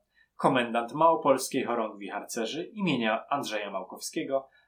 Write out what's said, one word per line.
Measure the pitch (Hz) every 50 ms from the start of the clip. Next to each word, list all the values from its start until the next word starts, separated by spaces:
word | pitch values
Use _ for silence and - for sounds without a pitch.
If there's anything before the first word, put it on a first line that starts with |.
| _ _ _ _ _ _ _ -
komendant | - 156 135 123 120 117 113 117 117 120 131
Małopolskiej | 151 160 165 165 - - 143 135 131 - - - 135 107
Chorągwi | 110 120 117 110 107 107 101 101 95
Harcerzy | 101 101 - - - 120 113 - 131 156 180
imienia | - 220 214 196 175 139 120 113 110 110 113 - -
Andrzeja | - 135 117 104 107 104 101 101
Małkowskiego, | 95 95 90 - 101 - - - - 160 156 131 135 135 - - _ _ _